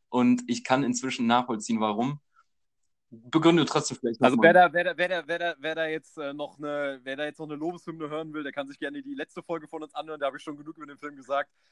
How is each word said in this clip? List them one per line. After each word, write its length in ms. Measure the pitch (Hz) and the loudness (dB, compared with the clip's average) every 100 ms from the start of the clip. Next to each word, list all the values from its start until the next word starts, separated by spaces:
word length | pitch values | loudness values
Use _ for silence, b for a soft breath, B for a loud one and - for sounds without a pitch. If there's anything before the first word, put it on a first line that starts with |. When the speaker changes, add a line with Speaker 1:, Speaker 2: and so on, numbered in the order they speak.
| - | -2
Speaker 1:
und 340 | 123 123 123 - | 4 6 4 2
ich 160 | 120 | -4
kann 220 | - 131 | 2 2
inzwischen 420 | 135 123 131 127 117 | 2 -2 -4 -2 2
nachvollziehen, 540 | 120 123 110 113 113 | 2 2 -4 -2 0
warum. 400 | 107 104 131 147 _ b _ _ _ _ _ _ _ | 0 0 -2 -4 _ b _ _ _ _ _ _ _
Begründe 540 | 113 120 160 165 170 | -20 0 4 6 6
trotzdem 320 | 135 151 - - | 4 0 -2 -4
vielleicht 240 | 120 117 | -4 4
Speaker 2:
Also 140 | 127 123 | 4 8
Speaker 1:
nochmal. 180 | 160 | 8
Speaker 2:
wer 140 | 180 175 | 8 6
da, 40 | |
wer 120 | 170 | 4
da, 120 | 175 156 | -2 -2
wer 120 | 180 | -2
da, 140 | 180 147 | -2 -4
wer 120 | 170 | -4
da, 160 | 170 139 | -4 -4
wer 160 | 156 | -6
da 120 | 160 160 | -2 -2
jetzt, 300 | 156 _ 160 | -4 _ -10
äh, 140 | 143 | -10
noch 260 | 147 143 143 | -8 -10 -8
eine, 420 | 147 147 139 131 | -6 -4 -4 -8
wer 120 | 127 135 | -10 -8
da 80 | |
jetzt 140 | 151 151 | -8 -8
noch 80 | 156 | -10
eine 80 | 147 | -6
Lobeshymne 520 | 165 175 170 160 147 | -6 -8 -12 -10 -8
hören 240 | 151 160 | -8 -8
will, 100 | 151 | -8
der 100 | 139 | -8
kann 140 | 143 139 | -8 -10
sich 120 | 143 | -8
gerne 240 | 147 143 | -10 -8
die 120 | 135 | -10
letzte 280 | 135 - 175 | -10 -10 -12
Folge 260 | - 165 151 | -8 -8 -8
von 140 | 160 | -12
uns 120 | 156 | -10
anhören. 240 | 147 156 147 | -10 -10 -4
Da 60 | 139 | -4
habe 100 | 143 | -4
ich 60 | |
schon 140 | 156 147 | -12 -12
genug 200 | 147 165 | -14 -16
über 100 | 143 | -16
den 120 | 139 | -14
Film 160 | 147 139 | -14 -14
gesagt, 340 | 123 139 - _ _ | -4 -2 -2 _ _